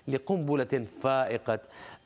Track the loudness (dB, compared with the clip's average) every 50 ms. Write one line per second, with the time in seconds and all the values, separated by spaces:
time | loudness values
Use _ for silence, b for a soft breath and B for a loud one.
0 | B -2 -2 -2 0 0 0 0 2 2 2 2 2 2 0 -2 -2 -4 -6 -2
1 | 0 2 2 2 2 0 0 -2 0 -2 -2 -2 -4 B B B B B B B
2 | -2